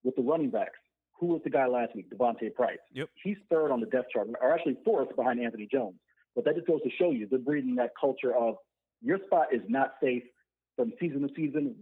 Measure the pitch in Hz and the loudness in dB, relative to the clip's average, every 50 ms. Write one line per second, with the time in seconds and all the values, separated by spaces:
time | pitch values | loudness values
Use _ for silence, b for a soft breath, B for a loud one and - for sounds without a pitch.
0 | - 127 - - 123 127 160 165 151 127 113 104 95 - - - _ _ _ _ | -6 -4 -2 0 0 2 2 2 0 0 0 -2 -2 -4 -6 -12 _ _ _ _
1 | _ _ _ - 175 175 165 156 - - 143 143 131 127 127 123 120 113 - 107 | _ _ _ -4 0 0 0 0 0 0 2 2 2 2 2 0 0 -2 -4 -10
2 | 90 - - 101 123 117 113 113 117 107 - - 123 110 - - - _ - 131 | -14 -12 -4 0 0 0 0 0 -4 -4 0 0 0 0 0 -4 -12 _ -10 -8
3 | 151 - _ - - 190 208 196 - _ 170 160 156 143 131 120 110 101 - 127 | -8 -8 _ -8 -6 -6 -6 -6 -2 _ 2 2 2 2 2 0 0 0 0 -2
4 | 123 - - 117 101 107 117 - 123 131 160 170 - 156 127 - - 220 220 156 | -2 -2 -2 -4 -4 -4 -2 0 2 2 2 2 2 -2 -2 -2 0 0 2 2
5 | 131 - - - 120 127 120 120 120 117 117 107 104 104 - 135 120 98 90 - | 0 0 -2 0 0 0 0 0 -2 -4 -6 -6 -6 -2 -2 -2 -2 -4 -6 -12
6 | _ _ _ _ _ _ _ 123 120 147 156 170 170 - 160 147 - - - - | _ _ _ _ _ _ _ 0 0 2 0 0 0 0 0 0 0 -2 -2 0
7 | 185 175 143 117 107 101 127 131 120 135 151 147 131 127 123 123 120 117 - - | 2 2 2 0 0 -2 -2 -2 0 0 -2 0 0 0 0 0 0 -2 -2 0
8 | - 139 131 - - 127 117 123 117 113 110 - - _ _ _ _ _ _ _ | 0 0 0 0 0 0 2 2 2 2 0 -2 -8 _ _ _ _ _ _ _
9 | 113 123 180 196 - - 196 170 151 - 131 113 92 98 120 135 135 - - - | -2 -2 -2 -2 0 2 2 2 4 2 0 -2 0 0 0 2 2 0 0 0
10 | 151 131 123 123 120 - _ _ _ _ _ _ _ _ _ - 123 113 - - | 0 0 0 -2 -4 -8 _ _ _ _ _ _ _ _ _ -2 -2 -2 -2 -4
11 | 175 165 139 139 143 139 - - 156 143 135 151 143 135 113 101 | -4 -4 -2 -2 -4 -4 -2 -2 -4 -2 -2 -2 -2 -4 -4 -4